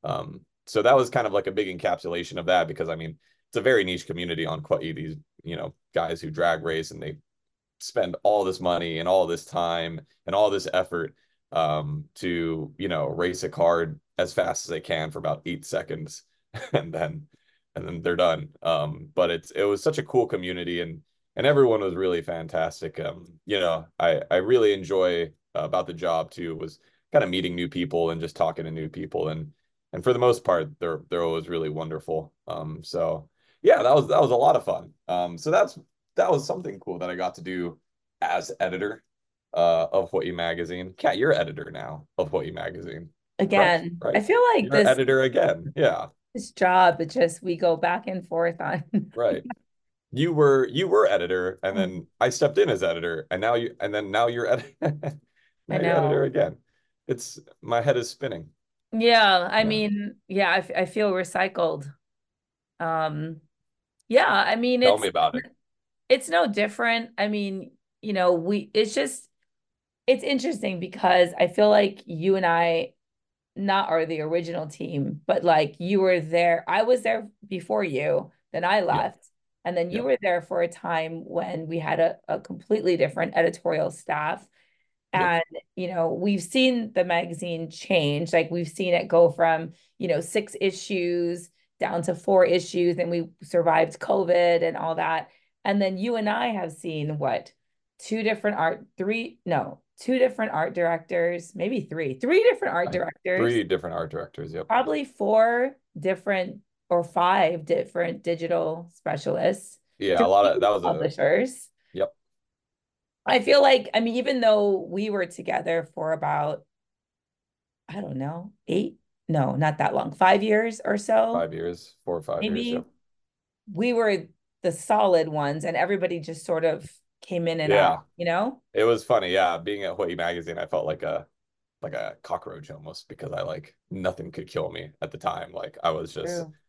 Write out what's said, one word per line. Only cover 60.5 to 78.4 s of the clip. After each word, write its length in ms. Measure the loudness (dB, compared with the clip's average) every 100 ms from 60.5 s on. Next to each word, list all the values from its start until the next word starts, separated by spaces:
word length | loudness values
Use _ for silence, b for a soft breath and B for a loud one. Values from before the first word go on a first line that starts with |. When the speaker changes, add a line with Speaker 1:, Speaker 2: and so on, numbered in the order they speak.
Speaker 2:
I 80 | 0
f-, 120 | 0 -4
I 80 |
feel 260 | -2 0 0
recycled. 800 | 0 -2 -2 -2 0 -2 -2 -10 -18 _ _ _ _ _ _ _ _
Um, 600 | -4 -2 -2 -4 -8 -10 _ _ _ _ _ _ _
yeah, 180 | 2 4
I 280 | 2 2 0
mean, 240 | 2 4
Speaker 1:
Tell 140 | 4
Speaker 2:
it's 80 | 4
Speaker 1:
me 60 | 0
about 280 | 2 0 0
it. 80 | -10 _ _ _ _ _ _
Speaker 2:
it's 200 | 0 2
no 180 | 2 2
different. 640 | 0 -2 0 0 0 -4 -4
I 100 | -2
mean, 440 | -2 -4 -8 -12 _ _ _
you 120 | -4
know, 200 | 2 4
we, 380 | 2 0 -2 0
it's 200 | 0 2
just, 340 | 0 -2 -6 -16 _ _ _ _ _ _ _ 2
it's 180 | 2
interesting 560 | 2 -2 -2 -4 -4 -4
because 500 | -8 0 4 6 4 2
I 80 | 0
feel 220 | 4 6
like 320 | 6 4 -2 -10
you 300 | -2 2 2
and 80 | 4
I 480 | 4 4 2 -2 _ _ _ _ _ _ -6
not, 300 | 0 0 2
or 160 | 0 0
the 140 | -2
original 460 | 0 -2 -2 -6 -8
team, 540 | -10 -6 -4 -4 -6 -2
but, 180 | 2
like, 320 | 4 4 4 -2
you 220 | 0 4
were 200 | 4 4
there. 440 | 2 2 4 2 2
I 160 | 0
was 200 | 4 2
there 260 | 2 -2 -4 _ -10
before 380 | -10 -2 0
you, 480 | 0 -2 0 0 -2 _